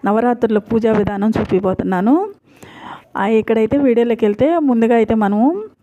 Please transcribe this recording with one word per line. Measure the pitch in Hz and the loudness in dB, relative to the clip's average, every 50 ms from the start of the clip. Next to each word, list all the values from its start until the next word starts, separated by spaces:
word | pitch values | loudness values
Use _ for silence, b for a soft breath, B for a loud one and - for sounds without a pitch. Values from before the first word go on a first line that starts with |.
| - | -2
నవరాత్రుల | 196 208 220 233 247 240 247 247 220 220 208 | 0 0 0 0 0 -2 -2 -2 0 0 -2
పూజా | 202 - 226 226 214 220 | -2 -2 -2 0 0 0
విధానం | 220 208 208 196 202 202 196 220 214 - | 0 0 0 -2 -2 -2 -2 0 0 -2
చూపిపోతున్నాను. | 214 - 208 185 196 185 190 - - 185 190 180 190 220 277 349 403 403 403 _ B B B B B B B B B B B B B B _ | -2 0 -2 0 0 -2 -4 -2 -4 -4 -2 0 2 2 2 2 0 -4 -10 _ B B B B B B B B B B B B B B _
ఆ, | - 196 | -4 -2
ఇక్కడైతే | 208 226 220 208 - 226 220 220 220 - 285 | 0 0 0 0 0 0 0 0 0 0 0
వీడియోలోకి | 277 262 233 233 233 240 226 220 226 | 2 2 2 2 2 0 0 0 0
వెళ్తే | 208 208 214 247 302 339 339 | -2 0 2 0 2 2 0
ముందుగా | 311 269 226 226 226 226 233 | 0 0 2 2 2 2 2
అయితే | 233 220 214 233 | 2 2 2 0
మనము | 220 208 196 202 208 233 285 349 403 440 427 _ _ | 0 0 0 2 2 2 2 0 -2 -8 -12 _ _